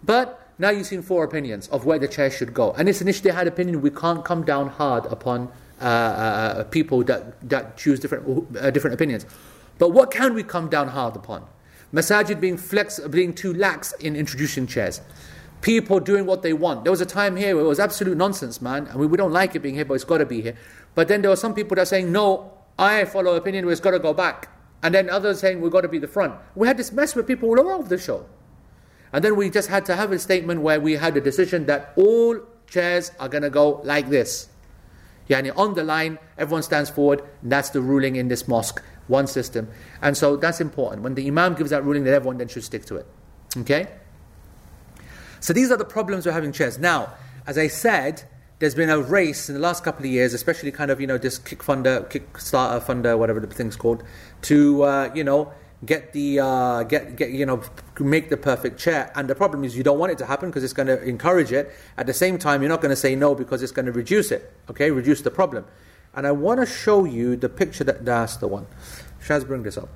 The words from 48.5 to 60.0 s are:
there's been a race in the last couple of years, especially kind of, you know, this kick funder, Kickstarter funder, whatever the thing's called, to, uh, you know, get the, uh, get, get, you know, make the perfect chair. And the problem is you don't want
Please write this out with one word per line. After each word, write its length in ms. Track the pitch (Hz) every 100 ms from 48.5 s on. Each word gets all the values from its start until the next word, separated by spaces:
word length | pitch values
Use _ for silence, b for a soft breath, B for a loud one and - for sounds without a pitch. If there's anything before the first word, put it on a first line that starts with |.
| -
there's 160 | 156 127
been 140 | 160
a 100 | 156
race 500 | 127 190 156 143 -
in 60 | 139
the 60 |
last 220 | 170 170
couple 220 | - - 135
of 60 |
years, 220 | 127 127
especially 380 | 120 - 160 143
kind 200 | - 143
of, 100 | 131
you 60 | 139
know, 100 | 131
this 200 | 127 -
kick 200 | - -
funder, 440 | - 135 131 127 -
Kickstarter 720 | 139 - - - 135 123 117
funder, 360 | - 123 120 117
whatever 220 | 113 107
the 80 | 104
thing's 280 | - 117 -
called, 280 | 117 117 B B B B
to, 400 | - 147 147 143
uh, 260 | 143 139 131 151
you 80 |
know, 280 | 143 139 151 B B B
get 300 | 123 151 -
the, 260 | 147 143 139
uh, 440 | 135 131 127 120
get, 320 | 113 147 147 123
get, 160 | 127
you 120 | 131
know, 160 | 139 123 - - - -
make 300 | 139 160 156
the 80 | 143
perfect 420 | 143 139 127 -
chair. 320 | - 156 - -
And 120 | 135
the 60 |
problem 300 | 135 196 147
is 120 | 135 120
you 60 |
don't 160 | 131
want 140 | 143